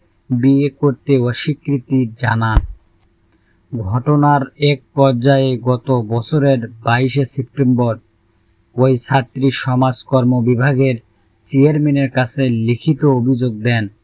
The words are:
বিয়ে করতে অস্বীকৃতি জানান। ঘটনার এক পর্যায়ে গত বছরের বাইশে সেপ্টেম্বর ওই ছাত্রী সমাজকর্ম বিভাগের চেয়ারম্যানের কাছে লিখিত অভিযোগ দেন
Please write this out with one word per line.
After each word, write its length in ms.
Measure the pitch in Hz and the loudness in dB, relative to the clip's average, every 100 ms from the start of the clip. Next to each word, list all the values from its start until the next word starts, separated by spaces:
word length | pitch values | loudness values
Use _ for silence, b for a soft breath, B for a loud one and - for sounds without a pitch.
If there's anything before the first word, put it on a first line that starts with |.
| _ _ - | _ _ -6
বিয়ে 400 | 123 131 139 143 | 0 2 2 0
করতে 480 | - 147 127 - 135 | 0 -2 -2 0 0
অস্বীকৃতি 880 | 123 123 - 147 - 143 - 135 117 117 | 0 -2 -4 -4 -2 -4 -2 -2 -2 -4
জানান। 400 | 123 113 113 110 - - _ _ _ _ _ _ _ _ _ 120 | -2 0 0 0 0 -6 _ _ _ _ _ _ _ _ _ -8
ঘটনার 600 | 95 120 127 147 147 143 131 - | -4 -4 0 2 4 2 0 -4
এক 220 | 147 139 _ | -2 -2 _
পর্যায়ে 640 | 143 139 123 131 139 135 123 | 0 2 2 2 2 2 -2
গত 320 | 120 123 - | -2 -2 -2
বছরের 680 | 123 107 117 113 156 139 131 113 113 | -2 -2 -4 -2 0 2 0 -2 -8
বাইশে 400 | 117 120 131 131 | -2 0 0 -2
সেপ্টেম্বর 760 | 131 - 120 - 127 123 120 110 _ _ _ _ _ _ _ | -4 -6 -8 -2 0 2 0 -4 _ _ _ _ _ _ _
ওই 220 | 120 131 123 | 0 0 0
ছাত্রী 540 | - 127 123 127 135 | 0 -2 -2 -2 -2
সমাজকর্ম 960 | 127 - 127 131 120 - 131 123 127 | -2 -2 0 0 -2 -2 0 2 2
বিভাগের 500 | 117 120 131 131 135 117 - _ _ _ | 0 0 0 0 0 -2 -8 _ _ _
চেয়ারম্যানের 680 | - 135 143 156 147 139 135 | -4 2 2 2 0 0 0
কাছে 380 | 131 123 - 131 | -2 -4 -2 -2
লিখিত 560 | 117 113 120 - 135 | 0 -2 -2 -2 0
অভিযোগ 580 | 147 127 120 127 123 107 | 2 2 0 0 -2 -2
দেন 260 | 117 117 101 - | -2 -2 -2 -10